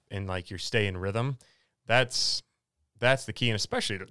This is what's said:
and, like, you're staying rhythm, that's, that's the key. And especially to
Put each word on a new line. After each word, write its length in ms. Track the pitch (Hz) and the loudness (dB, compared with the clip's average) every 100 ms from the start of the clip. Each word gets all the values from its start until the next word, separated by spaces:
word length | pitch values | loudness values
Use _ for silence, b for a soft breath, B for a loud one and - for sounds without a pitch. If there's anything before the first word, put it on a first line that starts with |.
| _ | _
and, 160 | 101 98 | -8 -4
like, 240 | 92 87 | -6 -6
you're 80 | 95 | -8
staying 380 | - 113 101 92 | -2 2 2 0
rhythm, 420 | 95 107 131 131 - _ _ _ - | -2 -2 -2 -4 -12 _ _ _ 2
that's, 560 | 120 120 - - - - _ _ _ _ _ | 4 4 0 -2 -2 -8 _ _ _ _ _
that's 260 | 120 131 | 4 4
the 80 | - | 0
key. 180 | - 123 | -2 0
And 60 | 107 | 0
especially 420 | - 247 - 98 | -2 -2 -2 -4
to 80 | 95 | -8